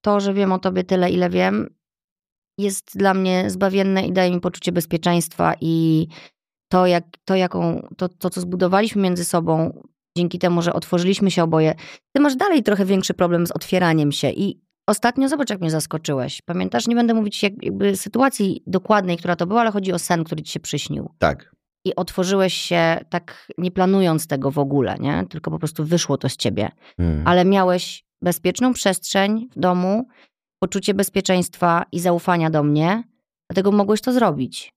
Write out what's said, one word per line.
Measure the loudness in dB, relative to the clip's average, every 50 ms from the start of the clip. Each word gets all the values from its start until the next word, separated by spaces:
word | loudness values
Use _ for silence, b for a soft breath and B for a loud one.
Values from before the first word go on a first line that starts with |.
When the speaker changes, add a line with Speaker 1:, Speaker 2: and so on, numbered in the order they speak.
Speaker 1:
to, | 0 2 0 2
że | 2 0 0
wiem | 2 2 2
o | 0 0
tobie | -2 -2 -2 -2 0
tyle, | 0 2 2 2 2
ile | 2 0 0 0
wiem, | 0 0 0 0 0 -2 -4 -6 _ _ _ _ _ _ _ _ _ _ _ _ _ _ _ _ _ -4
jest | -4 -4 -4 -6 -12 _ -4 0
dla | 2 2 2
mnie | 2 2 2 2 2 0 -2
zbawienne | -2 0 0 0 2 2 2 2 2 0 0
i | 0
daje | 0 2 2 2
mi | 2 0
poczucie | -2 -4 -6 -4 -6 -2
bezpieczeństwa | -2 -2 -2 -2 -4 -2 0 2 2 2 0 -2 -4 0 0 0 0 0
i | -2 0 0 2 2 4 4 2 0 -2 B B B B B _ _ _ _ _ _ _
to, | 2 2 4
jak, | 4 2 2 0 _ -20 -20 _
to, | -2 0
jaką, | 0 0 0 -2 -2 -2 -2 -2 -4 -8 -14 -10
to, | -8 -8 -8
to, | _ _ -6 -6
co | -4 -4
zbudowaliśmy | -6 -6 -2 0 0 2 2 2 0 0 0 0
między | 0 0 0 -2 -4
sobą, | -2 -2 -2 0 0 0 0 0 -2 -4 -10 -20 -20 _ _ _ _ _ -2
dzięki | -2 -2 -2 -2
temu, | 0 2 2 2
że | 0 0
otworzyliśmy | -2 -2 -4 -2 -2 0 2 2 0 2 2 0
się | 2 2
oboje. | 0 2 2 2 2 2 0 -2 B B B B B _
Ty | _ 2
masz | 2 2 2
dalej | 0 0 2 2 2
trochę | 2 2 2 2 2
większy | 2 2 0 0 -2 0
problem | 0 0 2 2 0 0
z | 0
otwieraniem | -4 -8 -4 -2 0 2 2 4 4 4 2 2
się | 0 0 -2 -2
i | 0 0 -2 -4 -4 _ _ _ _ _ _ -2
ostatnio | -2 0 0 0 0 2 0 0
zobacz, | 0 -2 -2 -4
jak | -4 -4
mnie | -2 -2
zaskoczyłeś. | -2 -2 -4 -4 -8 -8 -4 -4 -4 -2 -4 -6 -8 -12
Pamiętasz? | _ -6 -4 -4 -4 -2 -2 -2 0
Nie | 0 2
będę | 2 2 2 2
mówić | 2 0 -2 -4 -2
jak-, | -4 -4 -4 -4 -8
jakby | -6 -4 0 0 0 0
sytuacji | -2 -6 -6 0 2 2 2 2 0 0 0 0 -4 _
dokładnej, | -2 -4 -4 2 2 2 2 2 0 -4
która | -4 -2 -2 -2
to | -2 0
była, | 0 2 2
ale | 2 2
chodzi | 0 -2 -2 -2
o | -4 -4
sen, | -2 0 0 0 0
który | -4 -6 -8
ci | -8 -10
się | -10 -10
przyśnił. | -8 -6 -6 -6 -6 -6 -8 -8 -8 -10 _ _
Speaker 2:
Tak. | 0 0 0 -2 -10 _ _ _ _ _ _ _ _
Speaker 1:
I | -6 -4
otworzyłeś | -4 -6 -4 -2 -4 -2 0 2 2 2 0 0
się | -4 -4 -2 0 2 2 2 2 0 -2 _
tak | -6 -6 -6 -8 -20 -20 -20 _ -8 -4
nie | -4 -4
planując | 0 2 2 4 4 4 4 4 2 0 0
tego | -2 -4 -2 -2 -2
w | 0 0
ogóle, | -2 0 2 0 0 0 -2 -4
nie? | -4 -2 -2 -2 -4 -6
Tylko | -8 -10 -8 -6
po | -6 -4
prostu | -6 -6 -4 -4 -2
wyszło | 0 0 0 0 0 -2 -2
to | -2 -4
z | -6
ciebie. | -2 -4 -4 -2 -2 -4 -6 -6 b b b b
Speaker 2:
Hmm. | b 0 0 0 0 2
Speaker 1:
Ale | 2 4 4 4
miałeś | 4 4 4 4 2 0 0 -2 -8 -14 -16 _ _ _ _
bezpieczną | -4 -2 -2 0 -2 -2 0 0 0 0
przestrzeń | 0 0 0 0 0 -2 -6 -2 0 0 2 2 0 -2 -4 -8 _
w | -2
domu, | 0 2 2 2 0 0 0 -2 -2 b b b b b b _ _ _ _ _
poczucie | -6 -4 -4 -4 -2 -2 0
bezpieczeństwa | 0 0 0 _ -4 0 2 2 2 2 -2 -2 -2 0 2 2 2 -2 _
i | -6 -2
zaufania | 0 2 0 2 2 0 0 2 2 2
do | 2 2
mnie, | 2 2 2 2 2 2 0 0 -4 _ _ _ _ _ _ _ _ _
dlatego | -2 0 2 4
mogłeś | 4 2 4 2 0 0
to | 0 0
zrobić. | 2 4 4 2 2 0 -4 -6 -6 -12 -16 -16 _